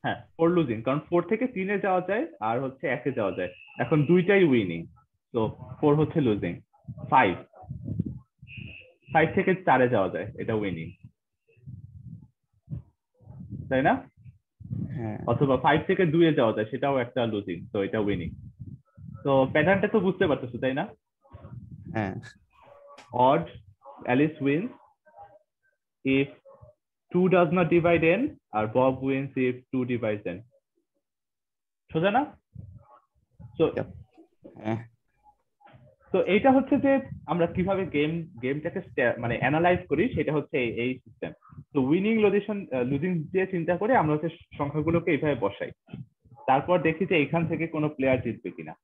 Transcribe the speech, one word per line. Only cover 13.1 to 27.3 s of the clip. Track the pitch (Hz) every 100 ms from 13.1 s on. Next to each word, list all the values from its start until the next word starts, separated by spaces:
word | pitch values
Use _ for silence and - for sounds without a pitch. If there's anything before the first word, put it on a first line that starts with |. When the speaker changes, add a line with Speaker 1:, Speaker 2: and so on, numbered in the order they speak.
| _ - - - - -
Speaker 1:
তাই | 131 151
না? | 269 - _ - _ _ _ - - - -
Speaker 2:
হ্যাঁ। | 110 107 -
Speaker 1:
অথবা | 117 143 127 143
ফাইভ | 151 156
থেকে | 190 180
দুইয়ে | 160 165 147
যাওয়া | 113 104
যায়, | 107
সেটাও | 127 139 135 120
একটা | - 117
losing, | 107 95 85 95
তো | 104 98
এটা | 110 101
উইনিং। | 95 85 - - - - - _ - - -
তো | 143 135 131
প্যাটার্নটা | 151 156 196 202
তো | 220 190
বুঝতে | 185 185
পারতেছো, | 127 123 117
তাই | 131 131
না? | 202 - _ _ _ - - - - - - 110
Speaker 2:
হ্যাঁ। | 98 104 - - _ _ - - - - - 120 127
Speaker 1:
Odd, | 156 165 - - _ - - -
Alice | 123 156 156 139
wins | 147 240 - _ _ _ - - - _ _ _ _ _ _ 135
if | 135 139 - - - - _ _ _ _
two | 180 185